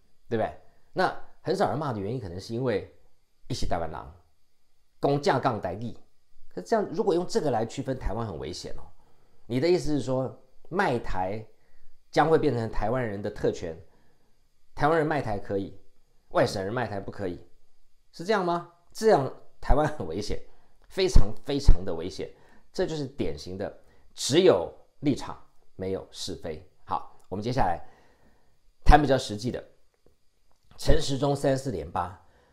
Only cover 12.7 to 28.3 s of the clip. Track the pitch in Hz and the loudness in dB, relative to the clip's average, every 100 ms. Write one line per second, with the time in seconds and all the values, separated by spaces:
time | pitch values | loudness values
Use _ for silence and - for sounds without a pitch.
12.7 | - 107 127 117 101 104 - 120 - 85 | 0 0 0 -4 -4 -8 -2 -2 -2 -8
13.7 | 80 - - - - _ - _ - - | -12 -16 -20 -20 -20 _ -20 _ -20 -12
14.7 | - 143 165 151 151 113 101 - 98 95 | -2 2 2 2 0 -2 -4 -4 -4 -4
15.7 | - - - - - - 175 131 104 95 | -10 -18 -20 -20 -20 -4 0 0 0 -4
16.7 | 117 110 101 95 101 95 87 - - - | -4 -4 -6 -8 -8 -8 -8 -14 -20 -20
17.7 | - - - - - 170 214 175 170 170 | -20 -20 -20 -20 -10 -2 0 0 -2 -6
18.7 | - - - 220 180 131 - - - - | -20 -18 0 4 4 2 -8 -16 -6 2
19.7 | 135 151 - 87 82 - - - - - | 4 4 -2 -6 -6 -4 -4 -6 -14 -18
20.7 | - - - 185 - - - - 143 - | -20 -12 -2 8 10 10 6 -2 2 10
21.7 | - 95 82 90 - - - - - - | 10 8 -4 -6 -8 -12 -12 -20 -20 -12
22.7 | - 175 156 135 - 92 73 - 92 95 | -4 -4 -4 -6 -4 -6 -6 -10 -8 -10
23.7 | - - - - - - 147 185 101 82 | -10 -20 -20 -20 -8 0 4 6 6 2
24.7 | - - - 147 123 - - - - - | -10 -20 -6 -2 -2 -4 -14 -18 -20 -20
25.7 | - 92 95 - - - 80 90 76 - | -10 -6 -6 -8 -12 -10 -10 -10 -12 -14
26.7 | - - 90 - - - 95 107 131 101 | -18 -6 -6 -6 -16 -10 -6 -4 0 0
27.7 | 82 - - - _ - | 0 -8 -18 -20 _ -20